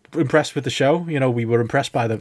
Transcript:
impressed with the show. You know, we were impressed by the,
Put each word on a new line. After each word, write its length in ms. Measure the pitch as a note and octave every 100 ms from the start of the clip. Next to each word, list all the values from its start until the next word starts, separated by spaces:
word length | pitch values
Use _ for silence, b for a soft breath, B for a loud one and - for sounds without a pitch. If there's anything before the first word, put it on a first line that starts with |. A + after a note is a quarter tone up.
| _
impressed 420 | - D3 D#3 D3
with 100 | -
the 60 | B2+
show. 360 | - C3+ E3+ E3+
You 100 | D3+
know, 120 | C3
we 160 | A#2+ A2+
were 160 | A#2
impressed 300 | A2+ C#3 C3
by 140 | C#3 A#2
the, 140 | A2